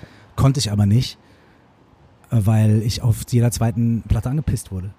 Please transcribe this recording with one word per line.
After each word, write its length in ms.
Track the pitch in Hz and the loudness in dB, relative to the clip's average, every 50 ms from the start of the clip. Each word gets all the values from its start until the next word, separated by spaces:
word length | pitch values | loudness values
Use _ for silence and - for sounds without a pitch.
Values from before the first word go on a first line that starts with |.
| - - - - - - - | -20 -20 -20 -20 -20 -12 -2
konnte 240 | - - 135 131 143 | 2 2 2 2 0
ich 120 | - 104 | -2 -2
aber 140 | 101 104 107 | 0 0 2
nicht, 320 | 98 104 123 131 - - - _ _ _ _ _ _ _ _ _ _ _ _ _ _ _ _ _ _ _ _ - _ | 4 4 2 2 -2 -8 -16 _ _ _ _ _ _ _ _ _ _ _ _ _ _ _ _ _ _ _ _ -8 _
äh, 60 | - 113 98 | -2 0 2
weil 360 | 104 110 110 110 110 107 110 104 | 2 2 4 4 4 2 2 0
ich 180 | 117 - - | -2 -4 -2
auf 200 | - 120 107 - - - | -2 -2 -2 -2 -4 -2
jeder 220 | - 120 117 120 | 0 2 2 2
zweiten 520 | - - 117 117 104 120 117 117 117 110 - | 0 0 -2 -2 -2 0 0 0 0 -2 -2
Platte 220 | - - 113 - 127 | -2 -2 -2 -2 -2
angepisst 420 | 131 160 - - - 117 - - | -4 -4 -2 -4 -4 -4 -6 -8
wurde. 200 | 98 92 90 104 101 | -10 -10 -8 -10 -14